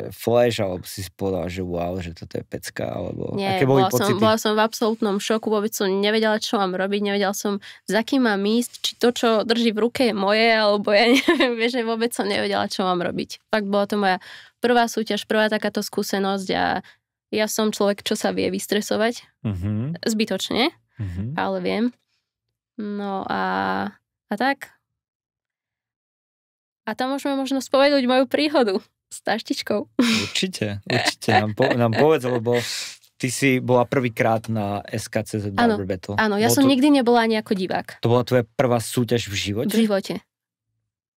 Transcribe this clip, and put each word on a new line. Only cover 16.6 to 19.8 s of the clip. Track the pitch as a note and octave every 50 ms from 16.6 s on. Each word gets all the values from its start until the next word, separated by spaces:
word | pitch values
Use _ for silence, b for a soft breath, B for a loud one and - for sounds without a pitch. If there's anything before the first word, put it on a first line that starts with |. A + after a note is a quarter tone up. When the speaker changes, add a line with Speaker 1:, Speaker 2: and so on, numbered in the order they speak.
| F3+ F3 - F#3+ b b b b b _ _ _ _ -
Speaker 2:
ja | G#3+ G#3+ G#3+
som | G#3+ - - G#3+ G#3+
človek, | - - G#3 G3+ G3+ -
čo | - - A3
sa | - - G3
vie | F#3 F#3+ F#3+ F#3
vystresovať. | F#3 G3+ - - G3+ G#3 G#3 - G#3 G#3 A3 A#3 A#3+ - - _ _ _
Speaker 1:
Mhm. | - A2 F#2+ F2 F#2+ G#2 G#2+ G#2+